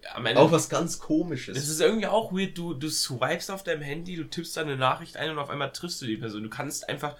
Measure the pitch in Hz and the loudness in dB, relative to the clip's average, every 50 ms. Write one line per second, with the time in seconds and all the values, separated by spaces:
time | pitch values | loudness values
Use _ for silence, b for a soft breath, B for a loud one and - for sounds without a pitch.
0 | - - - - 120 113 123 123 160 151 165 151 - - 151 139 170 165 - - | -12 -10 -6 -2 0 4 8 10 10 10 8 6 4 2 0 0 0 -2 -4 -4
1 | - - 156 165 175 175 143 127 - - 95 135 143 147 156 151 170 180 220 226 | -2 2 2 2 2 0 -2 -6 -6 -4 -4 -4 -2 -2 2 4 4 4 4 4
2 | 202 180 196 220 220 - 185 190 196 185 - 175 170 170 151 131 151 156 151 - | 2 2 2 2 2 2 0 0 0 0 -2 -4 -6 -6 -4 -4 -4 -2 -2 -2
3 | - - 131 117 127 139 170 175 - - 196 196 - 175 160 151 147 143 143 165 | -2 -2 0 0 0 2 2 0 -2 -6 -8 -4 -4 -2 -4 -2 -4 -4 -6 -6
4 | 170 180 180 165 151 - - 180 170 - - 165 160 147 139 131 131 127 147 147 | -6 -6 -6 -6 -6 -6 -6 -6 -6 -4 -4 -4 -2 -2 0 2 4 2 2 2
5 | 170 - - - 143 160 156 147 139 - - 143 139 - - - - 175 175 - | -4 -10 -8 -6 -4 -4 -2 -4 -4 -4 -2 -2 -2 -4 -4 -6 -6 -6 -6 -6
6 | 135 113 110 107 117 113 104 107 110 110 - - 139 143 - - - - 139 143 | -4 -4 -4 -4 -4 -6 -6 -6 -8 -8 -6 -6 -6 -6 -6 -6 -6 -6 -6 -4
7 | 151 147 143 | -6 -6 -8